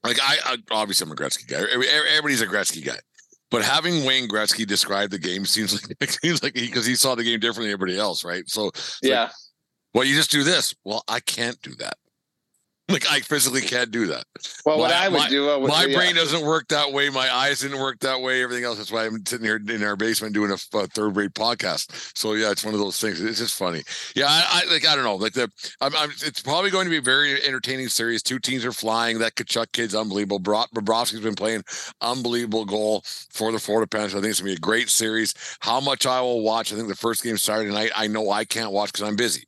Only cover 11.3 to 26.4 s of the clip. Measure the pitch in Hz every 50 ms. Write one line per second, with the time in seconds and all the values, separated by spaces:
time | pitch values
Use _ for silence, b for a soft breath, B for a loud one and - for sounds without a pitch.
11.3 | - - 120 117 120 _ - - - - - - - _ _ _ _ _ _ _
12.3 | _ _ _ _ _ _ _ _ _ _ _ - 190 180 - - - - - -
13.3 | 151 147 123 135 123 131 113 98 127 123 123 117 104 120 110 87 73 62 - _
14.3 | _ - B B B B B 151 156 156 160 151 135 139 190 196 180 151 151 131
15.3 | 135 143 143 147 147 139 131 131 147 156 180 180 - - 180 180 175 170 165 151
16.3 | 147 170 151 160 165 160 - _ 160 147 147 143 139 143 139 143 135 131 131 131
17.3 | 123 123 135 143 143 - 131 139 139 135 135 135 127 107 - 135 131 127 127 127
18.3 | 127 127 127 123 123 123 123 120 113 104 107 95 104 113 110 110 110 113 98 -
19.3 | 120 123 113 107 107 110 107 104 113 110 104 104 104 95 107 113 110 104 107 110
20.3 | 107 107 104 101 98 92 - - - 107 101 90 - 113 107 107 98 101 101 98
21.3 | - - 110 117 120 - - 95 82 73 - - - - - - - - - 110
22.3 | 107 107 110 107 101 90 - 110 107 104 104 98 90 - - 110 95 76 90 113
23.3 | 113 104 120 113 - - 98 90 85 80 69 B B B B B B - 135 143
24.3 | 151 160 175 180 - 175 180 180 170 156 - 160 151 139 131 113 101 92 104 110
25.3 | - 131 123 107 _ B B B B B 123 143 147 151 151 147 139 - 151 151
26.3 | - -